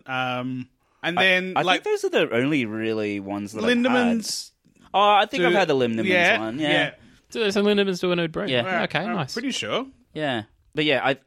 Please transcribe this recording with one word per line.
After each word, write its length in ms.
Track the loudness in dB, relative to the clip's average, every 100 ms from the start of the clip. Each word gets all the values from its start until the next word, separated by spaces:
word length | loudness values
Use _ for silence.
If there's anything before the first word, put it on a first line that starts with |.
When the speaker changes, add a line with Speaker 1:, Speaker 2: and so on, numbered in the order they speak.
| -8
Speaker 1:
Um, 600 | -4 -4 -4 -6 -8 -10 _ _ _
and 160 | -4 0
Speaker 2:
I, 60 |
Speaker 1:
then, 300 | 2 2 0 0
Speaker 2:
I 60 |
Speaker 1:
like, 200 | 2 0
Speaker 2:
think 180 | 0 -2
those 20 | 0
are 160 | 0 2
the 80 | 0
only 300 | 0 0 -2
really 520 | -2 -2 -2 -2 -4
ones 320 | -4 -6 -6
that 100 | -4
I've 60 | 0
had. 80 | 2
Speaker 1:
Lindemans. 720 | 2 2 2 0 -4 -8 -10 _ _ _ -4
Speaker 2:
Oh, 60 | 2
I 260 | 4 4 2
think 140 | 0
Speaker 1:
Do 60 | 2
Speaker 2:
I've 60 |
had 140 | 2 2
the 80 | 2
Lindemans 300 | 2 0 2
Speaker 1:
yeah, 340 | 4 4 2
Speaker 2:
one, 200 | -2 -4
Speaker 1:
yeah. 100 | 0
Speaker 2:
yeah. 200 | 0 0 -6 -20 _ _
Speaker 3:
So, 160 | -4 0
so 100 | 2
Lindemans 380 | 2 2 2 0
do 100 | 0
an 80 | 0
Oud 120 | -2
Bruin. 180 | -4 -2
Speaker 2:
Yeah. 140 | 0
Speaker 1:
Yeah, 200 | 0 -2 -2
Speaker 3:
Okay, 140 | -2
Speaker 1:
I'm 160 | -4 -4
Speaker 3:
nice. 180 | -6
Speaker 1:
pretty 180 | -6 -6
sure. 340 | -4 -4 -4 -6 -14 _ -6
Speaker 2:
Yeah. 280 | -4 -4 -6 _ _
But 100 | -2 0
yeah, 140 | 2 2
I, 100 | 0